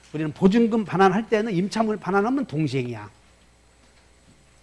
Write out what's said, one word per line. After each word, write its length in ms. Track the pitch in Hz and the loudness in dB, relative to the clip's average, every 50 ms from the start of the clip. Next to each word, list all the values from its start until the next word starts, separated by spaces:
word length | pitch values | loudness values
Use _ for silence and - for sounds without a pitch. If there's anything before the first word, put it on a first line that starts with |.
| - - - | -18 -12 -8
우리는 180 | 151 160 156 - | -6 -6 -6 -2
보증금 520 | - 180 190 196 233 233 220 226 226 208 | 2 2 4 4 4 4 2 2 0 -2
반환할 440 | 156 - 165 196 190 185 214 226 - | -2 2 4 4 4 4 2 0 0
때는 240 | 233 208 220 233 196 | 0 0 0 0 -2
임차물 440 | 165 196 196 - 220 226 214 214 196 | -2 -2 -2 -2 -2 -2 0 -2 -4
반환하면 480 | - 180 190 202 202 233 262 285 269 | -4 -2 0 0 0 0 0 -2 -4
동시행이야. 640 | - 143 151 160 135 123 135 123 123 117 107 104 101 - _ _ _ _ _ _ _ _ _ _ _ _ _ _ _ _ _ _ _ _ _ _ - - _ _ _ _ _ | -4 -4 -4 -2 -2 -2 -4 -6 -6 -8 -12 -14 -16 -20 _ _ _ _ _ _ _ _ _ _ _ _ _ _ _ _ _ _ _ _ _ _ -20 -20 _ _ _ _ _